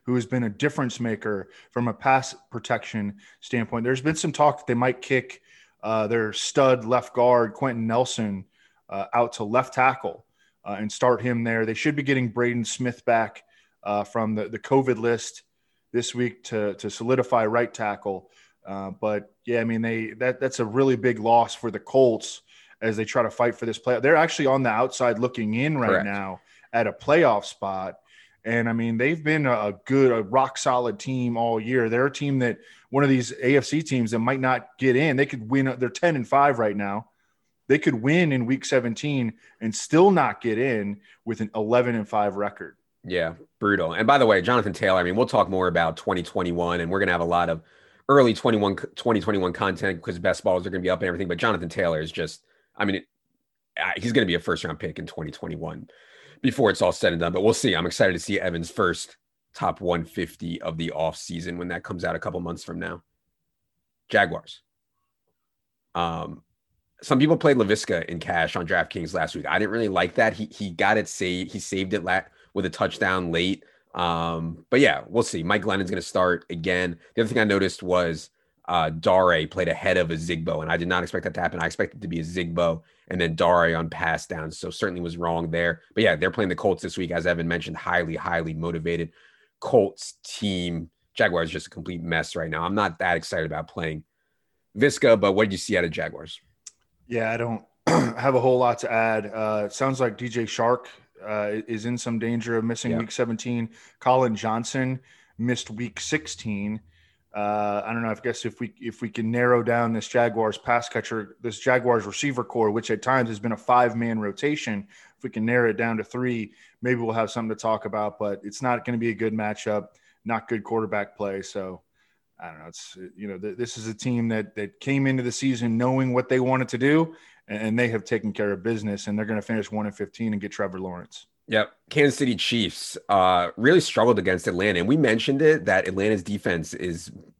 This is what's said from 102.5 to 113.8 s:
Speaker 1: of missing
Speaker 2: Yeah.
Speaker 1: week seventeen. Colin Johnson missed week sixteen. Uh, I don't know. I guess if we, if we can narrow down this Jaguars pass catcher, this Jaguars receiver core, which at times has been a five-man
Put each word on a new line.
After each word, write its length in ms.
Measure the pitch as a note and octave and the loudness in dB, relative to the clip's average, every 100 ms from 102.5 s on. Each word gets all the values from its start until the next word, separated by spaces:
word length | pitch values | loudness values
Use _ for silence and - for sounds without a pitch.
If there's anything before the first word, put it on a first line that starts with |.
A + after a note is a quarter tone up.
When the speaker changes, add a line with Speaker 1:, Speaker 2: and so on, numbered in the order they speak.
| A2+ | 0
Speaker 1:
of 60 | |
missing 300 | A2+ A2+ B2 | 0 -2 -2
Speaker 2:
Yeah. 40 | A2+ | -2
Speaker 1:
week 140 | A2 | -2
seventeen. 580 | - A#2 A2+ B2 A#2+ A2+ - - _ | -2 -2 -2 -4 -4 -4 -10 -20 _
Colin 360 | B2+ B2+ B2 G#2 | 4 4 4 0
Johnson 640 | A2 A2+ A2+ C3 B2+ C3 _ _ _ - | -2 -2 -2 -2 -2 -4 _ _ _ -4
missed 320 | A#2+ A#2+ - | -2 -2 -4
week 300 | G#2+ A#2+ - | -10 -10 -10
sixteen. 840 | - D#3 D#3 - - G3 G#2 A2 - _ _ _ _ G#2 | -4 -4 -4 -10 -6 -4 -4 -6 -10 _ _ _ _ -6
Uh, 460 | G#2 G#2 G#2 G2+ G#2 | -2 0 0 -2 -4
I 80 | |
don't 80 | A#2 | -4
know. 80 | A2+ | -4
I 60 | G#2+ | -4
guess 280 | B2 A2+ A2 | -4 -4 -6
if 140 | - | -8
we, 140 | A#2 - | -10 -10
if 200 | A#2 - | -10 -8
we 80 | A2+ | -8
can 220 | A#2 A2+ | -4 -2
narrow 320 | A#2+ B2 A#2+ | 2 4 4
down 300 | A2+ A#2 A#2 | 4 2 2
this 140 | A2+ - | -2 0
Jaguars 500 | B2 A#2 A2 A2 - | 2 2 2 -2 -2
pass 320 | - A#2+ - | 0 0 0
catcher, 480 | A#2 - A2+ G2+ - | -6 -4 -6 -8 -10
this 200 | A#2 G#2 | -10 -4
Jaguars 460 | C3 B2+ B2 A#2 G2+ | 2 2 4 2 0
receiver 380 | - C#3+ B2 | -4 -4 -2
core, 280 | A2+ A#2+ G#2+ | -4 0 0
which 200 | A2+ A2 | 0 -2
at 100 | G#2+ | -2
times 280 | B2+ C3 A#2 | 2 2 0
has 100 | G#2 | -4
been 140 | A#2 | -6
a 40 | G#2+ | -4
five-man 640 | - B2 | 2 4